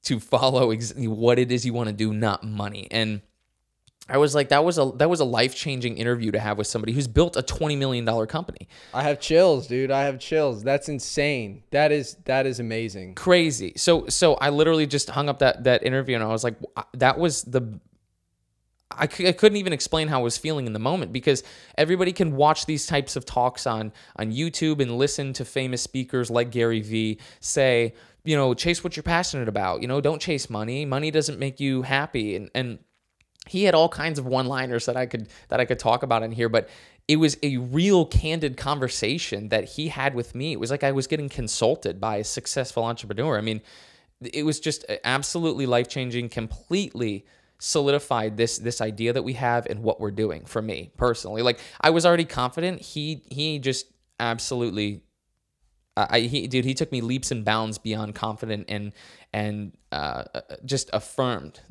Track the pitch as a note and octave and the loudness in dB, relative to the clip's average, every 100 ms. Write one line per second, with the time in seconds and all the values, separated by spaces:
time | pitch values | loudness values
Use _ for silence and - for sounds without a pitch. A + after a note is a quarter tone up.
0 | - A#2+ - B2 C3 C3 B2 A2 A2+ B2+ | -2 -4 2 4 4 4 4 2 -4 -4
1 | A2+ G#2+ A#2 A#2+ B2 B2 B2 A#2+ A2 G2+ | -4 2 4 6 4 0 0 -2 -2 0
2 | A2 G#2+ A2 G2 A2 G#2+ G2+ G2+ - A2+ | -2 2 0 0 -4 -6 -6 -8 -4 -2
3 | A2 G#2 _ _ _ _ _ _ _ _ | 0 -2 _ _ _ _ _ _ _ _
4 | - C3 D3 D3 C#3 C#3+ E3 E3 C3+ A#2 | -2 2 4 4 4 4 4 2 0 2
5 | D#3 F3 C3+ A#2 B2+ - D#3 C3 A#2+ A2+ | 2 4 2 4 2 0 -6 -4 -4 -2
6 | A#2 A#2+ A2 G#2+ G#2+ G#2 G#2 A2+ A2 B2 | -2 0 0 0 -2 -2 -2 -2 -2 -2
7 | C3 A2+ E3+ - - - D#3 C#3+ C3+ B2 | 2 4 4 2 -4 -4 -2 0 0 0
8 | A2+ A2+ A2+ D#3+ F3+ - - - - B2 | 0 0 0 -4 -6 -12 -18 -20 -8 -2
9 | D3 C#3+ - D#3 F#3 C#3 - B2 C3+ C3+ | -2 -2 2 6 6 4 0 -2 0 2
10 | C#3+ C3 - D#3 D3 A2+ A#2 C#3+ - C#3+ | 0 -2 -2 0 2 0 0 0 0 -8
11 | - - D3 C3+ G#2+ G#2+ _ C#3 D3+ D3 | -4 0 0 0 -4 -10 _ 2 4 2
12 | C3 - - C3 C3+ B2 A#2 A2+ A2+ G2 | -2 -10 0 0 0 -2 -4 -4 -4 -8
13 | F#2 F#2 F#3 F3+ E3 A#2+ F#2+ - - E3 | -12 -4 6 6 6 -2 -6 0 4 4
14 | - - E3+ C#3+ C3+ C#3+ D#3 D#3+ D3+ C#3+ | 4 4 6 6 2 4 4 4 2 0
15 | - C3+ D3 C#3 C3+ - B2 B2 - C3 | -2 -2 -2 4 4 4 4 4 4 0
16 | C3 A#2 A2 A2 A#2+ A2 - - - B2+ | 0 0 0 0 -2 -4 -12 -10 -12 4
17 | C3 C#3+ E3+ C3 - B2+ A#2 G#2 _ _ | 4 4 2 0 -2 -2 -2 -12 _ _
18 | _ _ _ _ _ _ _ _ _ - | _ _ _ _ _ _ _ _ _ -4
19 | D#3 - F3+ F3+ G#3+ G#3 F#3 D3+ - D#3+ | -4 2 2 6 6 6 -2 -2 0 0
20 | D#3 C#3 A#2+ - D#3 D3+ A#2+ G#2+ A#2 F#3 | 2 2 0 -2 -4 -4 -4 -2 -2 -2
21 | G#2 B2 D3+ C3 - - - - D#3 F3+ | -2 -2 2 2 -2 -20 -12 0 2 4
22 | F3+ F3+ E3+ C#3 D3 D#3 - D3+ - C#3+ | 2 2 0 4 4 4 0 -4 0 -2
23 | C3+ C3+ - - B2 - B2+ A2 G#2+ - | -2 -8 -4 0 0 0 -4 -4 -6 -12
24 | - - A2 A2+ E3 - D#3+ D3+ B2+ A#2+ | -18 -6 -4 -2 -4 0 0 0 0 2
25 | C#3+ - C#3 B2+ B2+ C3+ C3 B2 - C3 | 0 0 -6 -6 -6 -4 -2 -4 -4 -6
26 | B2+ C3 A#2 A#2 A#2+ A#2+ A#2 A2+ G#2 A2 | -2 -2 0 0 0 0 2 0 -2 -2
27 | A2 G#2+ - - - - C3 A#2+ A#2 - | -2 -6 -12 -14 -4 2 4 4 0 -4
28 | - _ D#3+ D3+ C3 B2 E3+ E3+ F3+ D#3 | -20 _ -2 2 2 2 0 -2 -4 -6
29 | F3+ E3+ F3+ C#3+ A2+ G#2 F#2+ - B2 C3+ | -2 0 0 -4 -4 -2 -2 -2 -2 0
30 | D3 D3+ - D3 - A2 G#2+ C3 D3 C3 | 0 0 -2 -4 -4 -6 -4 -4 -2 -2
31 | D#3 D#3 D3+ C3+ C3+ C3 C#3 C3 B2+ C#3 | 0 0 0 -4 -8 -4 -2 -2 0 0
32 | D3 B2+ G#2+ G2 G#2 B2 B2 A2+ _ _ | 0 -4 -4 -6 -4 -4 -4 -8 _ _
33 | _ _ _ _ - F#3 G3 E3+ E3+ - | _ _ _ _ -8 2 4 6 4 2
34 | D#3 D3 B2+ B2+ B2+ C3+ C3 A#2 - B2 | -4 -4 -2 0 0 -2 -2 -2 -2 -2
35 | B2+ A#2 G#2+ - - A#2+ B2 A#2+ A#2 B2 | -2 -4 -8 -16 -4 0 0 0 2 2
36 | C3 A#2 A2+ A2+ A#2 A2 - - - _ | 2 0 0 -2 2 2 0 -16 -20 _
37 | - D#3 D#3 C#3+ D3 B2+ B2 C#3 F#3+ F#3 | 0 4 4 2 -2 -2 -2 2 6 6
38 | D#3+ - D#3+ E3 D3+ C3 C#3 C#3+ B2+ - | 6 2 2 -2 -2 -2 -2 0 0 0
39 | G#2+ D#3+ - G2+ G#2+ A2 - - D3+ D3 | -2 -2 -4 -6 0 0 0 -2 -6 -2
40 | C#3 B2 A#2+ B2 D3+ C3 A#2+ C#3+ C#3 C3+ | -2 -2 -6 -6 -6 -4 -4 0 0 0
41 | C3 D#3 C#3+ - A2+ - A#2 D#3 G2+ F2+ | -2 -4 -4 -6 -6 0 2 2 -4 -4
42 | A2 G#2 G#2+ - - - B2+ - A2+ A#2 | -2 -2 -4 -6 -6 -4 -4 -2 -4 -6
43 | G#2+ G#2 D3+ A2 A2 A2 - - - _ | -8 -4 0 0 -2 -4 -8 -20 -20 _
44 | _ _ B2 D3+ D3+ D3 D#3 C#3+ - G#2 | _ _ -10 -2 -2 -2 -4 -6 -6 -6
45 | - C3+ C#3 F3 E3 C3+ C3+ A#2+ B2+ C#3 | 0 -2 -2 -2 -2 0 2 2 2 -4
46 | B2+ A#2+ A#2+ - A2+ - _ F3+ G3+ - | -4 -4 -6 -6 -8 -10 _ -2 -2 -4
47 | A#2 G2+ _ _ _ _ - D#3+ C#3 C#3+ | -4 -4 _ _ _ _ -2 2 4 2
48 | - B2 A2 G#2+ A#2 - A#2 A#2 A2 G#2 | 2 0 0 0 0 0 -6 -4 -4 -2
49 | A2+ B2 G#2+ B2 B2+ A#2+ - G#2 A2 - | 0 0 -2 -2 0 0 -2 -2 -2 0
50 | G#2 G2 G#2+ D#2 - A2+ A2 E2 F2 - | -4 -2 -4 -4 -6 -6 -4 -8 -10 -2
51 | B2 A2+ F#2 G#2+ B2 A#2+ - - D#3 E3 | 0 0 -6 -2 0 0 -6 2 4 6
52 | F3 E3+ E3 - B2+ D3 F3 F#3 - D3+ | 6 4 2 -2 -4 -2 -4 -4 -10 -8
53 | D3+ D#3 _ C3 D#3 D3+ C3+ B2+ - _ | -6 -8 _ -6 -4 -2 -2 -4 -6 _
54 | _ _ A#2 A2+ - B2+ A#2+ G2 G#2 G2+ | _ _ -4 -2 -4 -2 -2 -2 -4 -6
55 | _ _ _ _ _ _ _ _ _ - | _ _ _ _ _ _ _ _ _ -2
56 | G2+ A#2+ A#2 C3+ G2 B2+ B2+ C3+ - B2+ | 2 2 0 -2 -2 -2 0 -2 -4 -4
57 | A#2 C3 - B2 G#2+ A2 A2 G#2 A2 G#2+ | -4 -4 -4 -4 0 0 0 -6 -6 -4
58 | G#2+ G#2 A2 A2 A2+ G#2 - G#2+ G#2 - | -6 -6 -6 -6 -6 -6 -6 -8 -8 -12
59 | - - _ G2+ G#2+ G#2 G2+ _ _ C#2+ | -20 -20 _ -6 -4 -6 -10 _ _ -6
60 | D2 B1 - - - - B2+ C3+ - G#2 | -6 -6 -10 -12 -12 -18 -6 -6 -2 -6
61 | - - B2+ G#2+ D2 - - | -6 -2 -2 -2 -8 -18 -12